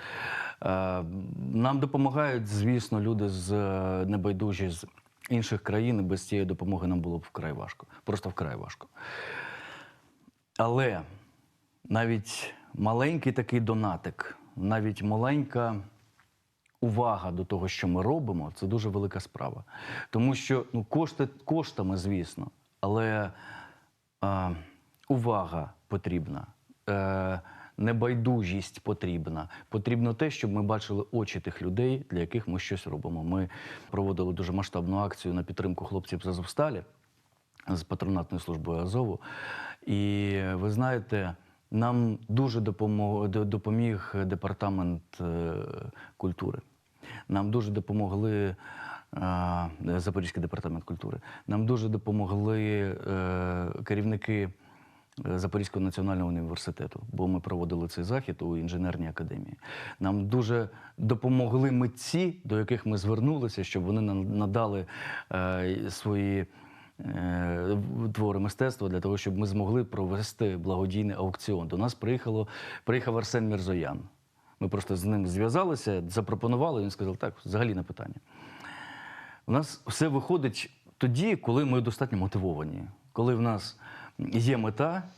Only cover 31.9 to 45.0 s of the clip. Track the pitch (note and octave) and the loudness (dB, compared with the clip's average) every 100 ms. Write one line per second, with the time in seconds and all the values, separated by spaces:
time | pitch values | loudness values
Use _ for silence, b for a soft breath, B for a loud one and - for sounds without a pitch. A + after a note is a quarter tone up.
31.9 | C3+ C#3+ F2 E2+ A#2 F#2+ F2+ - F#2+ E2 | 0 -2 -2 0 -2 -2 -4 -2 -6 -4
32.9 | D#2+ E2+ E2+ E2 F#2+ F#2 B B B B | -6 -4 -4 0 0 -2 B B B B
33.9 | G2 G2 F2+ F2+ F2 F2+ F#2+ F#2+ F2+ F2 | -2 0 2 0 0 0 0 0 -2 0
34.9 | G2 G2+ - F2+ F2+ F2 F#2 F#2+ F2 - | 2 0 -2 -2 -2 -2 -2 -2 -2 -4
35.9 | G2 - F2+ F#2 F2+ E2+ - D3+ C#3+ - | -6 -4 -4 -4 -4 -2 0 0 0 -8
36.9 | _ _ _ _ _ _ - - F2 D#2+ | _ _ _ _ _ _ -12 -4 -4 -2
37.9 | F#2 F2+ F#2 E2+ F2 - D#2+ D#2 E2 F2+ | -2 0 0 0 -4 -4 -4 -2 -2 0
38.9 | A#2 A#2 - B B B B B B - | 0 0 -2 B B B B B B -2
39.9 | G2+ G2+ G2+ G2+ G2 F#2+ F#2 G#2 G#2+ B2+ | 0 2 2 2 0 0 0 0 2 2
40.9 | B2 G2+ G#2 F#2 E2+ b b - G#2+ A#2 | 0 0 -2 -2 -6 b b -4 2 4
41.9 | B2 A#2 G#2 - A2+ C3+ A2+ G#2+ G2 G#2+ | 4 2 0 0 2 2 2 0 0 2
42.9 | G#2 G#2 G#2 G#2 G#2+ G#2 G2+ G#2+ A2+ A#2 | 2 2 2 0 2 0 0 2 2 2
43.9 | G2+ - G2 F#2 F#2+ G2 G2 G2+ F#2+ F2 | 0 -2 -2 0 0 -2 0 0 2 0
44.9 | E2+ | -2